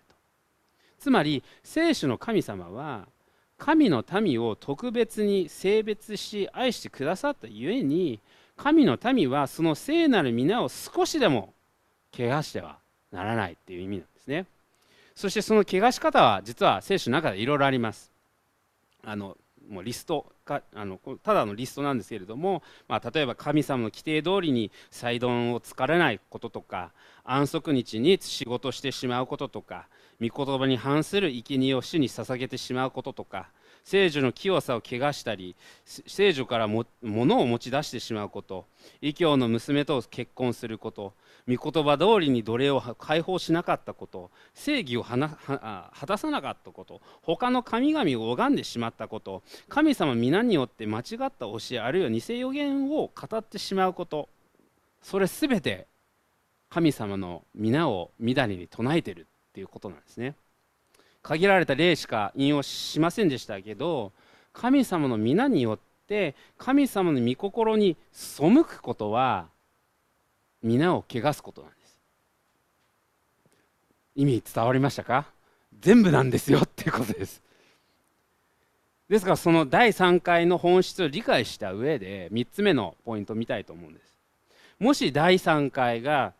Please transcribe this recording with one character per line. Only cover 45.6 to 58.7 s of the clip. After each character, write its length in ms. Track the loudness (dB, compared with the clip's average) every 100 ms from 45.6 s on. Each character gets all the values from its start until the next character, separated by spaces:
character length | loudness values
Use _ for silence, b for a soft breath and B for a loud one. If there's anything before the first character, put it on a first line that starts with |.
あ、 280 | -8 -14 -14 -12
果 100 | -6
た 100 | -4
さ 120 | -4
な 120 | -6
か 100 | -6
っ 60 | -12
た 80 | -16
こ 140 | -20 -20
と、 160 | -20 b b
他 280 | -4 -2 0
の 140 | 0
神 300 | 0 0 2
々 300 | 2 0 0
を 80 | -2
拝 220 | 0 2
ん 20 | 0
で 80 |
し 140 | -2 -6
ま 120 | -6
っ 40 |
た 140 | -8 -10
こ 120 | -10
と、 220 | -10 -12 B B -6
神 240 | 2 2
様 200 | 4 2
皆 300 | 2 2 2
に 120 | 2 2
よ 80 |
っ 40 | 0
て 180 | -6 -6
間 140 | -6
違 20 |
っ 20 | -6 -8 -8
た 0 | -8
教 180 | -10 -10 -8
え、 80 | -6
あ 120 | -2
る 80 | 0
い 40 |
は 60 | 0
偽 100 | -2
預 320 | -4 -6 -6
言 400 | -4 -2 -2 -2
を 180 | -2 -4 -8
語 220 | -8 -8
っ 40 |
て 160 | -8 -12
し 160 | -4
ま 140 | 0 0
う 60 |
こ 120 | -2 -6
と、 220 | -8 -8 _ _ _ _ _ _ _
そ 160 | -4 0
れ 100 | 0
す 200 | 0 0
べ 140 | 0
て 260 | 0 -4 -8 _ _ _ _ _ _ _ _
神 220 | 0 0
様 260 | 0 -4 -6
の 260 | -8 -10 -14 -4
皆 320 | 0 2 0
を 240 | -2 -6 -6
み 160 | -2 0
だ 100 | -2
り 120 | -4
に 100 |
唱 280 | -10